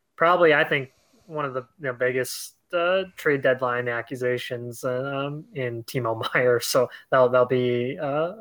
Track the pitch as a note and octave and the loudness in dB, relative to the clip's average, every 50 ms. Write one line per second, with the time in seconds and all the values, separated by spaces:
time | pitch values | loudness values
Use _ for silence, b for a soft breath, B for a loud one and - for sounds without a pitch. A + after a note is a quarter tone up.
0 | _ _ _ - E3 E3 F3+ F3 F3 D#3+ D3 D3 D#3+ - D#3+ C#3+ C3 - _ _ | _ _ _ 2 2 4 6 6 6 6 6 6 4 2 0 -2 -4 -6 _ _
1 | _ _ _ _ _ - D#3+ D3+ D3 C#3 B2+ C3 A#2+ _ _ - D3+ C3 B2 A#2+ | _ _ _ _ _ -12 -8 -6 -6 -4 -6 -6 -8 _ _ -10 -8 -6 -4 0
2 | B2+ B2+ B2+ C3 B2 - - - - - - _ _ _ - F3 E3+ F3 F#3 F#3+ | 0 0 0 0 -2 -4 -6 -10 -12 -14 -18 _ _ _ -2 -2 0 2 0 0
3 | F#3+ F#3 - - - D#3+ C#3+ C#3 C3+ C3+ B2+ B2 C3 B2 A#2+ B2 B2 B2 A#2 A#2 | -2 -4 -6 -2 0 0 2 2 4 2 2 2 0 -2 -2 -2 -2 -2 -4 -4
4 | A2+ - C#3+ A#2+ B2+ B2 B2 A#2+ - - B2+ A#2+ A#2+ A#2+ A#2+ - - C3 B2+ B2+ | -6 -8 -6 -4 -2 -2 -2 -2 -4 -6 -8 -8 -8 -10 -10 -8 -6 -4 -4 -4
5 | C3+ C#3 C#3 C3+ C#3 C#3+ D3 D3+ E3+ - A3 C#3+ B2+ A#2+ A#2+ A#2 A#2 - - C3+ | -4 -4 -4 -4 -4 -6 -6 -10 -12 -12 -8 -6 -6 -6 -6 -8 -8 -6 -6 -4
6 | A#2+ A2+ A2+ A2+ A2+ - - D3+ B2+ B2 A#2+ A#2 - - - C#3 B2 A#2 B B | -2 -2 -2 -4 -4 -2 0 2 2 4 2 2 0 0 0 2 0 0 B B
7 | B B - C3+ B2+ A#2+ B2+ B2+ B2 A#2+ C3 B2+ B2 B2 B2 A#2+ A#2+ B2+ C#3 F3+ | B B 4 4 4 6 6 4 4 4 2 0 0 0 0 0 -2 -4 -4 -6
8 | D#3 C#3 C#3 D3+ D#3+ F3 G3+ A3+ | -4 -4 -2 -2 -2 -4 -6 -10